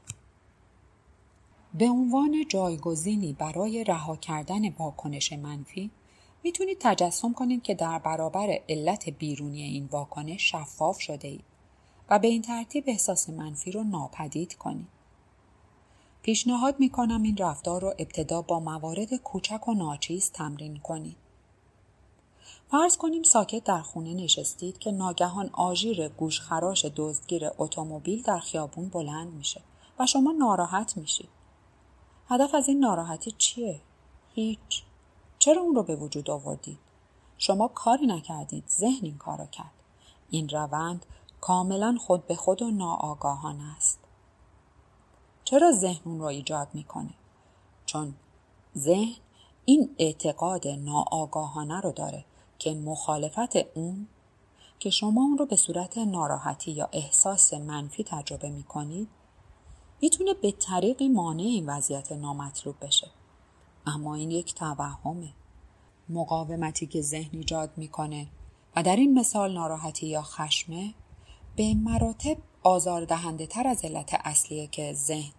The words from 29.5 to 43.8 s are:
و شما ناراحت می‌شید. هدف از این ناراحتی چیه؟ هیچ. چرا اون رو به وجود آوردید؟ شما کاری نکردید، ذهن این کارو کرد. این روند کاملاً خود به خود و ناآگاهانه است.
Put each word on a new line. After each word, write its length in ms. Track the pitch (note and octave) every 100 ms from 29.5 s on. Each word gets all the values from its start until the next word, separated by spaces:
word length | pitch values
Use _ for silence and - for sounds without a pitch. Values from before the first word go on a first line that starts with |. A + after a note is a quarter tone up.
| - - - - -
و 80 | B3+
شما 260 | C4+ C#4+
ناراحت 640 | D#4+ A#3+ F#3 E3+ F#3+ A3 F3
می‌شید. 320 | D3+ - - _ _ _ _ _ _ _ - _ -
هدف 260 | B3 C#4
از 140 | D4 C4+
این 120 | C#4
ناراحتی 540 | B3 E3+ E3+ D#3+ A3+ -
چیه؟ 420 | - A#3+ A3 D3 - _ _ - _
هیچ. 500 | A3 A3 G#3+ - - - - _ _ - _
چرا 240 | C#4+ E4
اون 120 | F4
رو 80 | B3
به 140 | E3+ D3
وجود 340 | D3 D3 D3
آوردید؟ 480 | D3 C#3+ C#3+ - D3 _ _ _ _ _ -
شما 300 | - G3 A#3
کاری 380 | - A#3 C#4 C4
نکردید، 580 | E3 - D#3 D3 D3 -
ذهن 360 | - A3+ C4
این 140 | D#3+ C#3+
کارو 280 | - D3+ D3
کرد. 260 | - - - _ _ - _ _
این 180 | D#3+ D3
روند 580 | D3+ D3 D3+ E3 F3 - - - -
کاملاً 560 | - F3+ F#3 - A#3 A#3+
خود 260 | - F3+ -
به 80 |
خود 280 | E3+ - F#3+
و 80 | A#3
ناآگاهانه 1080 | G#3 E3+ E3+ D3+ D3 C#3+ C#3+ D3+ D3 D3
است. 220 | D3+